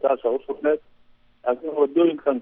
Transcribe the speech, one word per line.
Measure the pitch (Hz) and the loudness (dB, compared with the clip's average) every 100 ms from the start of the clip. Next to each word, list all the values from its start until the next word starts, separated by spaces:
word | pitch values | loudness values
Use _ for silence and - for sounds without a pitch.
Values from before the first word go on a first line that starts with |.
taasaa | - 120 120 131 | -2 0 0 -2
u | - | -4
furneed. | - 151 156 - _ _ _ _ _ | -4 -2 -2 -4 _ _ _ _ _
Laakiin | 123 123 160 151 | -4 -4 -4 0
wadooyinkan | 139 147 170 147 143 131 | 0 4 2 2 -2 -2